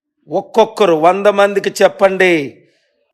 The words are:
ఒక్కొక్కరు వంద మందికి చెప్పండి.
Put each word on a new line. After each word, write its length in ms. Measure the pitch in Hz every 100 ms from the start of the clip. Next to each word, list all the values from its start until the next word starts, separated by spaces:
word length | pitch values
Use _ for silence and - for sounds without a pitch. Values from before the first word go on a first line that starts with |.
| _ _ -
ఒక్కొక్కరు 680 | 160 196 - 214 - 196 160
వంద 280 | 165 190 202
మందికి 380 | 196 202 196 196
చెప్పండి. 600 | - 190 - 196 190 185 165 135 - _ _ _ _ _